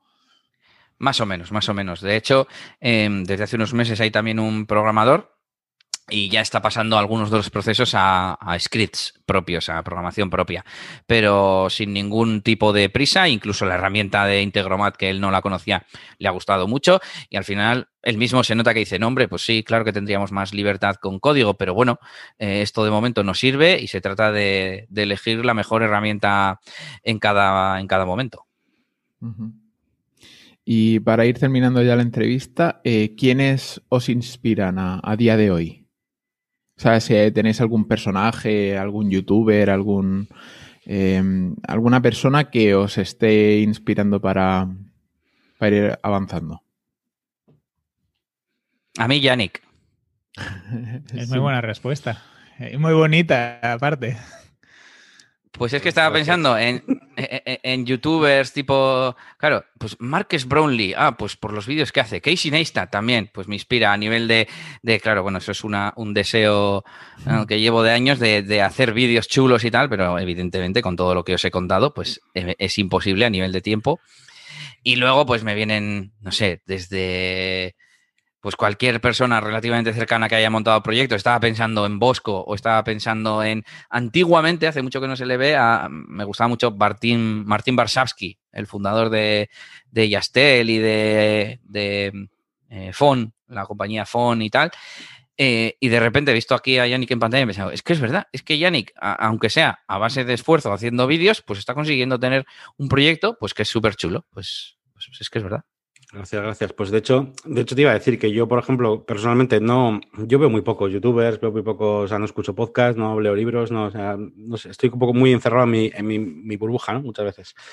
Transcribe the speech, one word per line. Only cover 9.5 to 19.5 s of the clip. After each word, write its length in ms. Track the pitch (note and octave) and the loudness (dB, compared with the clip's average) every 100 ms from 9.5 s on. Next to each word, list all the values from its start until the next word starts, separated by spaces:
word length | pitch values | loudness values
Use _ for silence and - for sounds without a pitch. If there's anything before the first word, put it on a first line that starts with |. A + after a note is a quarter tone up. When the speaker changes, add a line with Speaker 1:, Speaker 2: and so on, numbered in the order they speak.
| E2 - | -6 -4
Speaker 1:
a 160 | E2 | -6
programación 460 | F2+ F2 F2 A2 F#2+ | -6 -8 -6 -4 -2
propia, 340 | F#2 F2+ F2 - - - - - | -2 -4 -6 -12 -18 -18 -18 0
pero 640 | A#2 G#2 G2+ G2 F#2+ F#2+ | 2 4 4 4 2 0
sin 220 | - G2+ | -2 -4
ningún 480 | G2+ G2+ A2 A2+ G#2+ | -4 -2 0 0 0
tipo 300 | A2+ A2 G#2+ | 0 2 4
de 160 | G#2 G2 | 4 2
prisa. 380 | B2 C#3 F#3+ F3 | 2 0 2 2
Incluso 380 | G#2+ G#2 G2 G2 | 0 -2 -4 -2
la 100 | F2+ | 0
herramienta 500 | F#2+ G#2 G2 G2+ G2+ | 0 -2 0 0 2
de 160 | G2 | 2
Integromat, 540 | G2+ G#2 F#2+ F#2+ G2+ - | 0 -2 -2 -2 -2 -2
que 140 | F#2+ | -4
él 100 | F#2+ | -2
no 80 | G2 | 0
la 100 | F#2+ | 0
conocía, 440 | G2+ F#2 G#2+ F#2 - - - - | -2 -4 -2 -4 -4 -18 -20 -6
le 120 | G2 | -4
ha 20 | |
gustado 340 | F#2 - G2 F#2+ | -4 -2 0 0
mucho 340 | C#3 - F#3 - D#3 B2+ | 0 4 4 2 -14 -8
y 60 | G2 | -8
al 80 | |
final 460 | F#2+ G2+ G#2+ B2 - _ | -4 0 0 0 -4 _
él 160 | - A2 | -4 -2
mismo 240 | A#2+ B2+ | 0 2
se 120 | A#2 A2+ | 2 2
nota 180 | A#2 | 2
que 60 | A2+ | 0
dice, 180 | G2+ F#2 | -2 -2
"No, 100 | A#2 | -2
hombre, 200 | C3 A2 | 0 -2
pues 160 | F2 | -2
sí, 200 | - | -2